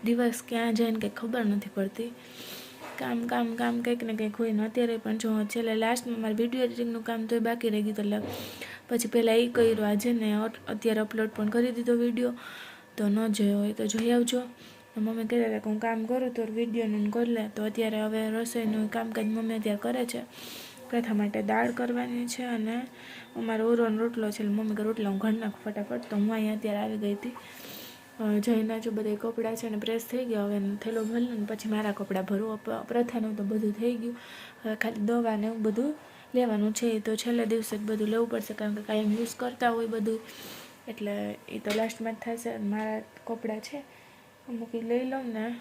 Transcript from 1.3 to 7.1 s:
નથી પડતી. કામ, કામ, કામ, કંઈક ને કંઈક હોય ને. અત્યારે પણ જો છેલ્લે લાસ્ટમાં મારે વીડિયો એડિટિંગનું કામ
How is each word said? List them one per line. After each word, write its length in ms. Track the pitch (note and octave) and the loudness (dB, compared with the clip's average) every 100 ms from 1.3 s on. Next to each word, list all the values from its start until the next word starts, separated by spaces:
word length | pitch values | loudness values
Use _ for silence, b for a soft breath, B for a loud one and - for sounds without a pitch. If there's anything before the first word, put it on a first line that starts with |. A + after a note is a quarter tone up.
| B3 G#3+ | 0 2
નથી 240 | G3+ - | 2 0
પડતી. 380 | - G3 - A#3 - B B B B B B - - | -2 -2 -2 -8 -8 B B B B B B -12 -6
કામ, 300 | C4 A#3+ A#3+ | -2 -2 0
કામ, 280 | B3 A#3 A3+ | 0 0 0
કામ, 260 | A#3+ A#3+ | 0 0
કંઈક 220 | A#3+ A#3+ | 0 0
ને 100 | A#3 | 0
કંઈક 220 | G#3+ G#3+ G#3 | 0 -2 0
હોય 160 | A3+ | 2
ને. 140 | G#3+ A3 | 2 2
અત્યારે 320 | A#3+ A#3+ A3+ | 2 2 0
પણ 200 | A3 A3 | -2 0
જો 260 | A3+ A3 | 2 2
છેલ્લે 320 | G#3 A#3 A3+ A3 | 0 0 0 2
લાસ્ટમાં 460 | A3 B3 A#3+ A3+ | 2 0 -2 -2
મારે 120 | A3 | -2
વીડિયો 300 | G#3+ A#3 B3+ | 2 2 2
એડિટિંગનું 400 | A#3+ A#3 A#3 A#3 | 0 0 -2 -2
કામ 220 | A3+ | -2